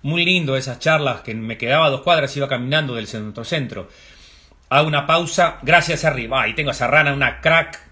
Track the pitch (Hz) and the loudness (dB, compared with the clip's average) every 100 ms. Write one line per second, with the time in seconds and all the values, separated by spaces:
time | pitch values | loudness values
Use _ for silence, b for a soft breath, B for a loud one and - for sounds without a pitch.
0 | 139 170 170 185 147 131 131 120 156 156 | -2 0 2 2 0 -2 -4 -2 2 2
1 | 139 117 - 110 113 113 120 147 156 131 | 2 -4 -8 -8 -8 -6 0 4 4 2
2 | - 165 139 143 135 123 123 151 147 117 | 2 2 2 -4 -4 -2 0 -2 -2 -6
3 | 107 113 107 104 117 160 123 95 87 B | -8 -8 -10 -10 -6 -4 -4 -10 -14 B
4 | B B B B B _ _ 135 156 147 | B B B B B _ _ 2 2 0
5 | 139 165 170 - 170 - 135 170 160 151 | 2 0 2 2 0 0 4 4 4 0
6 | 160 131 113 131 110 113 143 - 120 147 | 0 -2 -2 -2 -2 -2 -4 -2 2 2
7 | 143 143 127 - 160 165 151 - - | 2 0 -2 0 2 2 0 -12 -20